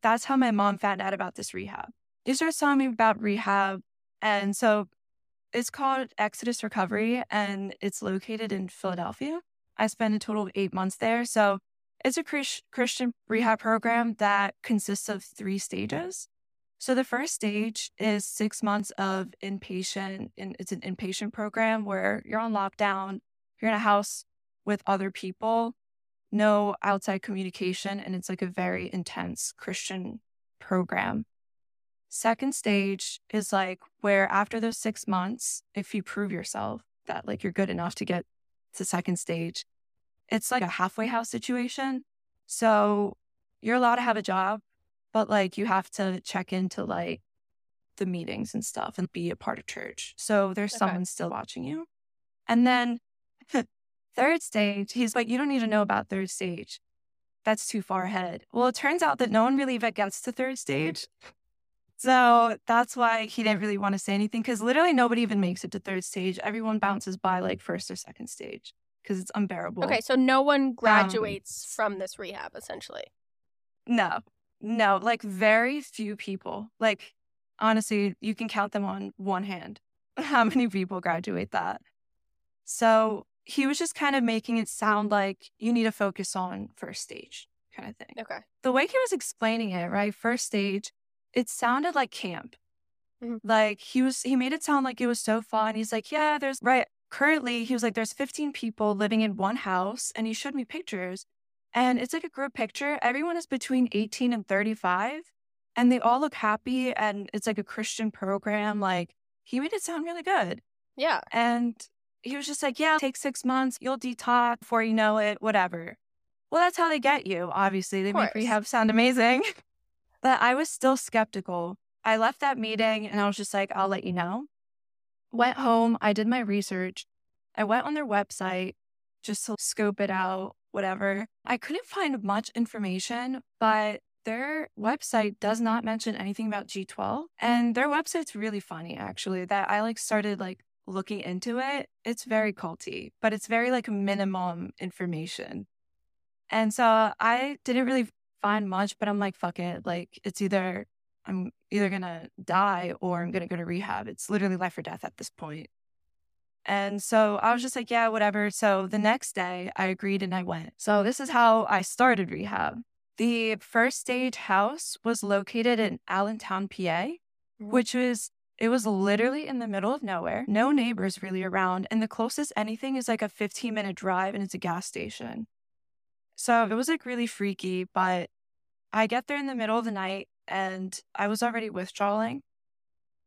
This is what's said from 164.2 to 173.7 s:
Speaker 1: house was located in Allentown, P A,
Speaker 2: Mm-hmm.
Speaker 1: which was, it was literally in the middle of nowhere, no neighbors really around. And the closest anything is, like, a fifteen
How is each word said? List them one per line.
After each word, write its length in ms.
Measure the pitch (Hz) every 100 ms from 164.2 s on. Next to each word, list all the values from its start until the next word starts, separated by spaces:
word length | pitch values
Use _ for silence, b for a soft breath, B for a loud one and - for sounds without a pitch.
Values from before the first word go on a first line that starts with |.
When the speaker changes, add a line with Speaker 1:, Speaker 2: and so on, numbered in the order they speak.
| 254 -
Speaker 1:
house 600 | - 196 208 311 - -
was 180 | 226 233
located 560 | 202 202 196 233 233 233
in 200 | 214 - -
Allentown, 640 | 185 202 220 - 190 196
P 200 | - 180
A, 300 | 165 220 349 _ _ _ -
Speaker 2:
Mm-hmm. 120 | 208
Speaker 1:
which 240 | 254 226
was, 360 | 247 247 233 - _ _ -
it 100 | 226
was 180 | 254 220
literally 600 | 196 196 208 240 277 302
in 120 | 262
the 100 | 226
middle 260 | 196 196
of 80 | 285
nowhere, 420 | 233 180 90 202 254
no 240 | 208 254
neighbors 520 | 294 240 220 190 -
really 220 | 190 185
around. 420 | 190 190 185 185 190
And 120 | 220
the 60 | 220
closest 440 | - 233 - 294 -
anything 400 | 214 226 269 269
is, 120 | 240
like, 140 | 226
a 80 | 214
fifteen 420 | - 214 - 240